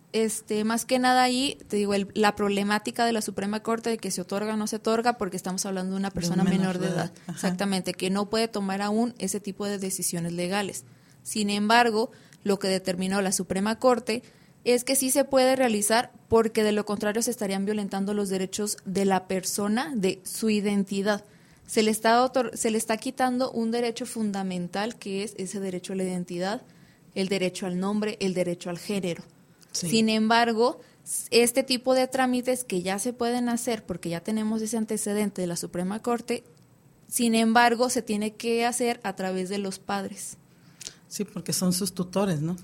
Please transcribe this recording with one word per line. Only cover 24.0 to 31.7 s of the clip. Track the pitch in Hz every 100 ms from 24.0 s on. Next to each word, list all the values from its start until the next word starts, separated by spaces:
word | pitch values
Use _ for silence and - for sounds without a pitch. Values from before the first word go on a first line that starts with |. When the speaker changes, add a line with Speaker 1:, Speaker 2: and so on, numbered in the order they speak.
| 240
Speaker 1:
fundamental | 226 214 196 190 180 175 196 214 233
que | 208 196
es | 214 -
ese | 185 202
derecho | 196 180 180
a | 190
la |
identidad, | 185 180 175 175 185 247 - - - _ -
el | - 190
derecho | 196 185 180 190
al | 180
nombre, | 190 214 214 -
el | 196
derecho | 180 180 175 180
al | 170
género. | - 202 180 165 - _ _ _ -
Speaker 2:
Sí. | - 170
Speaker 1:
Sin | 226 220
embargo, | 220 220 233 233 220 240 - - _ - - -
este | 233 240 262
tipo | 262